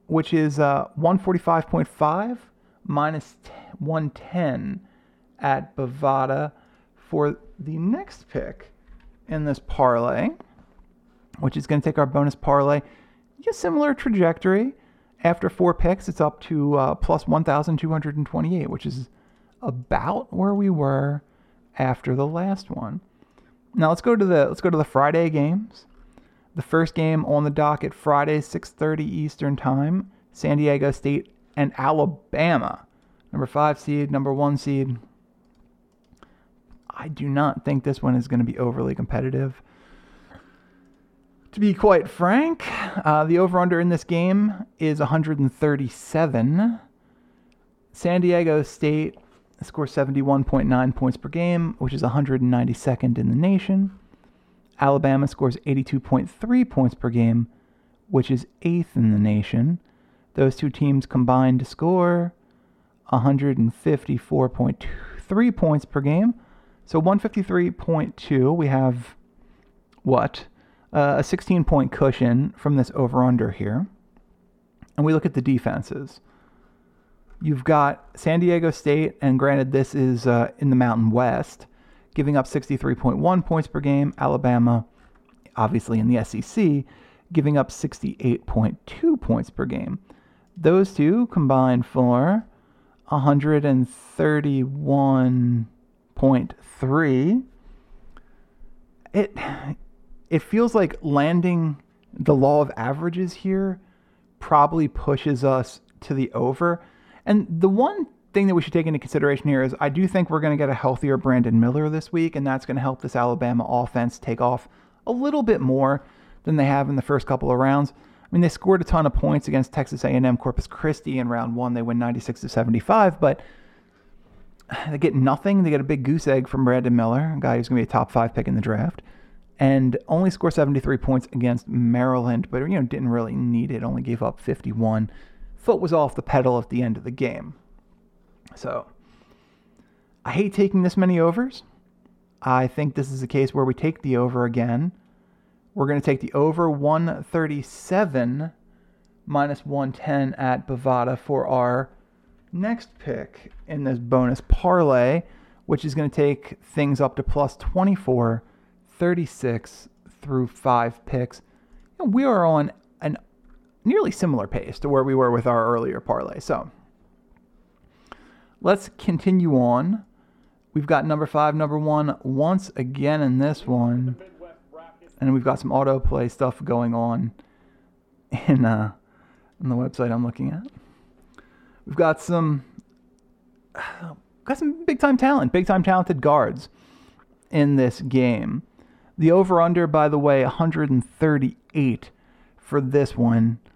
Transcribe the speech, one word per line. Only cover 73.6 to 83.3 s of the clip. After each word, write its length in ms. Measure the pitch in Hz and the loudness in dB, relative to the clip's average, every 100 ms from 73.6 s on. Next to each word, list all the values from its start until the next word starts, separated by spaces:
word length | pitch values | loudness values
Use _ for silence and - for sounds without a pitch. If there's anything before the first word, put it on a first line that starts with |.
| 101 113 196 _ _ _ _ _ _ _ _ _ _ - | -4 -4 -6 _ _ _ _ _ _ _ _ _ _ -2
And 100 | 151 | 0
we 60 | |
look 120 | 156 | 2
at 100 | 156 | 0
the 60 | 139 | -2
defenses. 800 | 127 127 - - - - 139 - _ _ _ _ _ _ _ _ _ _ _ - | 0 0 0 -4 -6 -12 -14 -18 _ _ _ _ _ _ _ _ _ _ _ -8
You've 240 | 151 139 | -4 -2
got 440 | 127 156 143 - - - | 2 4 4 0 -10 -6
San 240 | - 165 | 0 2
Diego 320 | 175 170 165 | 4 2 0
State, 440 | - 147 147 156 - | 0 0 2 0 0
and 180 | 139 131 | 0 2
granted 320 | 135 139 131 | 4 2 2
this 240 | 135 135 | 0 0
is, 320 | 143 131 123 123 | 0 0 2 2
uh, 240 | 120 117 - | 2 0 -2
in 120 | 143 | 2
the 60 | 127 | 2
Mountain 340 | 123 113 113 | 2 2 2
West, 560 | 113 123 127 147 - - _ _ - _ | 2 2 -2 -6 -12 -20 _ _ -20 _
giving 220 | - 143 147 | -4 0 0
up 100 | 127 | 0
sixty-three 480 | 147 - 135 139 | -4 -4 -4 -2
point 240 | 127 131 131 | -2 0 0
one 240 | 156 | 2